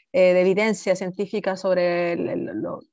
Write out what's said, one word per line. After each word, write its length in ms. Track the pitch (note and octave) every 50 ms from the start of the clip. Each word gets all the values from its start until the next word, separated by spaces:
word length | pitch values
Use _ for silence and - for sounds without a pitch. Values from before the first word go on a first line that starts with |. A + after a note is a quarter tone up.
| _ _
eh, 220 | - F#3 F#3 F3+ F3+
de 80 | F3+
evidencia 540 | F3+ F#3+ F#3 G3 G#3+ A3 G#3 - - G#3 F#3
científica 600 | F#3 G3 F#3 F#3 - G3+ F#3+ - G#3 - F#3+ F#3+
sobre 580 | F#3 - F#3+ F#3 F3+ F3 F3 F3 F3 F3 E3+ F3
el, 160 | E3+ - -
el, 160 | - - -
lo, 340 | - - - - - D#3 D#3 - _